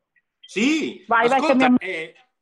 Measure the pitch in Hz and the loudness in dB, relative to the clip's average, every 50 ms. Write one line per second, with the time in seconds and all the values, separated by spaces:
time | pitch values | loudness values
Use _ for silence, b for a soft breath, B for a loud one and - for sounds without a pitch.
0 | _ _ _ _ _ _ _ _ _ - - 185 226 285 311 311 214 127 101 - | _ _ _ _ _ _ _ _ _ -10 -6 -2 0 0 0 -2 -4 -6 -8 -10
1 | - - 233 226 233 240 269 269 285 320 262 254 262 254 247 254 - 190 175 160 | -6 -2 0 2 2 2 2 0 2 2 2 2 4 2 2 0 0 -4 -10 -10
2 | 160 - - _ _ _ _ _ | -10 -12 -16 _ _ _ _ _